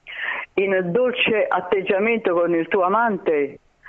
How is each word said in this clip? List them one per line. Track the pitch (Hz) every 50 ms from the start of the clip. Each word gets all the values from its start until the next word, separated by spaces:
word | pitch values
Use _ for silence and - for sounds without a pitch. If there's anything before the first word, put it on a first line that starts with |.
| _ - - - - - - - - - _
in | - 196 196 190 185 185 175
dolce | 170 240 254 254 226 - - - 226 214 180
atteggiamento | - - 180 180 - - 196 180 185 208 190 208 226 233 226 220 196 175
con | 170 170 170 175
il | 165 165
tuo | 165 - 202 180
amante, | 180 196 220 240 233 208 175 - 180 160 147 143 139 143 - _ _ _ _ -